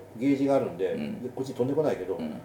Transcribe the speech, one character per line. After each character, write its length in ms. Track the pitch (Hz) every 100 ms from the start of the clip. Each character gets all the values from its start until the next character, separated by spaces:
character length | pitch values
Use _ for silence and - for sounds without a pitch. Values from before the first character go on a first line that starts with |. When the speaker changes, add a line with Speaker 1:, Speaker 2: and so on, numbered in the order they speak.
| - 110
Speaker 1:
ゲ 100 | 135
ー 100 | 135
ジ 80 | 139
が 100 | 139
あ 40 |
る 120 | 104
ん 60 | 85
で、 160 | 92
Speaker 2:
う 60 | -
ん。 240 | 73 -
Speaker 1:
で、 60 | 131
こ 120 | -
っ 40 | 120
ち 40 |
に 60 | -
飛 80 |
ん 40 | 123
で 60 |
こ 80 | 143
な 100 | 147
い 40 | 92
け 60 |
ど、 120 | 90 90
Speaker 2:
う 60 |
ん。 120 | 78 -